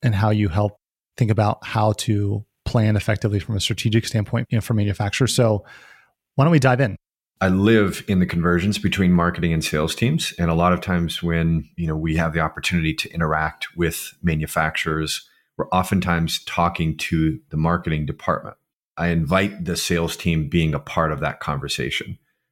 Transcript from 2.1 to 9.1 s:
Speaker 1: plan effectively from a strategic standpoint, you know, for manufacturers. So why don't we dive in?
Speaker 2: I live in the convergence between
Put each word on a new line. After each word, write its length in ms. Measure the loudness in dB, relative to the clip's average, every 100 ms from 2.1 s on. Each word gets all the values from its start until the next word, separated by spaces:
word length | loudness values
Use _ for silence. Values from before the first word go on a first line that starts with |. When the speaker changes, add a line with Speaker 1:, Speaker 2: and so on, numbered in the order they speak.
| 0 0 -4 -8 _ -2
Speaker 1:
plan 300 | 2 2 2
effectively 440 | 0 -2 0 -2
from 160 | -2 -4
a 40 |
strategic 460 | -2 -2 2 2 2
standpoint, 420 | -2 -2 -4 -2
you 80 | -2
know, 40 |
for 120 | 0
manufacturers. 600 | 0 0 0 -2 0 0
So 320 | 2 2 2 -2 -16 -20 -20 _ _ _ 2
why 100 | 4
don't 60 |
we 80 | 6
dive 220 | 4 4
in? 160 | 0 -2 _ _ _ _
Speaker 2:
I 80 | 2
live 560 | 4 6 6 4 0 0
in 120 | 2
the 60 | 2
convergence 520 | 2 2 2 2 0
between 360 | -2 2 4